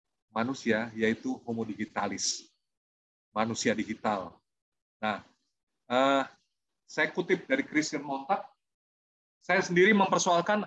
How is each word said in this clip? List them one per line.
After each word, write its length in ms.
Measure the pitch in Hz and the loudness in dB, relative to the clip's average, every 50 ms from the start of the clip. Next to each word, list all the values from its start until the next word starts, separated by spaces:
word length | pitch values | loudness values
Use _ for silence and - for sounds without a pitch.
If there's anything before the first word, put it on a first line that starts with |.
| _ _ _ _ _ _ - 110 | _ _ _ _ _ _ -6 -4
manusia, 560 | 113 127 135 - - 113 110 107 117 117 113 | -4 -4 -4 -4 0 0 0 0 -2 -4 -4
yaitu 480 | 113 110 110 113 - - 131 127 - | -2 0 0 0 0 -4 -8 -8 -8
homo 240 | - 120 117 113 110 | -6 -6 -6 -6 -6
digitalis, 800 | 104 98 104 107 - - 104 101 101 98 92 - - - - - _ _ _ _ _ _ _ _ _ _ _ _ _ _ _ _ _ - | -6 -6 -8 -8 -8 -6 -4 -4 -4 -4 -4 -4 -4 -6 -6 -10 _ _ _ _ _ _ _ _ _ _ _ _ _ _ _ _ _ -4
manusia 400 | 107 110 117 113 - - 120 104 | -4 -2 -2 -2 -2 0 0 0
digital. 640 | 107 101 98 110 - - 110 104 98 90 85 - _ _ _ _ _ _ _ _ _ _ _ _ - | 0 -2 -6 -6 -6 -4 -4 -2 -4 -6 -10 -14 _ _ _ _ _ _ _ _ _ _ _ _ -8
Nah, 240 | 107 107 101 92 - _ _ _ _ _ _ _ _ _ _ _ _ - | -6 -4 -4 -6 -8 _ _ _ _ _ _ _ _ _ _ _ _ -2
eh, 320 | 123 127 135 139 139 135 131 - - _ _ _ _ _ _ _ _ _ _ | 0 2 4 4 4 2 0 -2 -8 _ _ _ _ _ _ _ _ _ _
saya 240 | - - 156 156 151 | -8 -4 -2 -2 -2
kutip 320 | - 185 175 180 185 170 - - | -2 -4 -2 0 0 -2 0 -2
dari 160 | 135 135 135 | -2 -2 -2
Christian 400 | - 143 151 151 - 160 143 139 | -2 -2 -2 -2 -2 -4 -8 -8
Montag, 400 | 143 139 135 135 - 196 202 - - _ _ _ _ _ _ _ _ _ _ _ _ _ _ _ _ _ _ | -8 -8 -6 -4 -2 -2 -2 -4 -8 _ _ _ _ _ _ _ _ _ _ _ _ _ _ _ _ _ _
saya 160 | _ - 180 190 | _ 0 0 0
sendiri 320 | - - 180 175 185 208 | 2 2 4 6 6 8
mempersoalkan 720 | 220 202 190 190 190 170 - 185 175 170 170 - 208 208 190 | 8 6 6 4 2 2 2 4 2 2 4 2 0 0 0